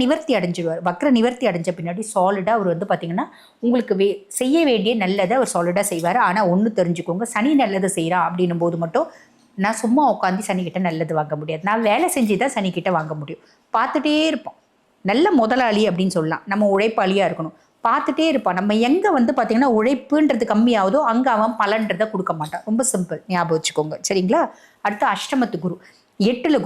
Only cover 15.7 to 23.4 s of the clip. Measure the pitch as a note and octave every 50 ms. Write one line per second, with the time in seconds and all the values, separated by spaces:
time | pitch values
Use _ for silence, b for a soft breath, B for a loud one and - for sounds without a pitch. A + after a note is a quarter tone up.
15.7 | G#3+ G#3 G#3+ G#3 F3 F3 F#3+ F#3+ - F3 D#3 D#3 D#3+ - - - G3 G#3 G#3 G3+
16.7 | G3 G3 G#3 A3+ A3 - G3+ F#3 F#3+ G3 G3 D#3+ - - E3 D#3 - b b b
17.7 | b _ - A#3 A#3+ D4 - - C4+ - D#4+ E4 D4 C4 - G3 F3+ F#3 F#3+ G#3
18.7 | G#3 A3 A#3 B3 D4 F#4 F#4+ G#4+ F4 C4+ A#3+ A#3 C#4+ B3+ A#3 - C#4 A3+ C#4 C4+
19.7 | A#3 G#3+ G#3+ B3 C#4+ B3+ - - C#4+ D4+ D#4 D4 C#4 A3+ A#3+ - G#3+ G#3+ A3+ B3
20.7 | A#3+ G#3+ F#3+ F#3+ F#3+ C#4+ D4+ A#3 A3+ A#3+ C4 C4 A#3 G#3+ G#3+ A3+ A#3 - G#3+ G3+
21.7 | G#3 A3+ A3 G3+ F3+ F3 A3 G#3+ - F#3+ F#3 - E3+ D#3+ D3+ D#3 - E3+ - -
22.7 | G#3+ A3+ C4 - - G#3 F3+ - E3+ D#3 - - F#3 F3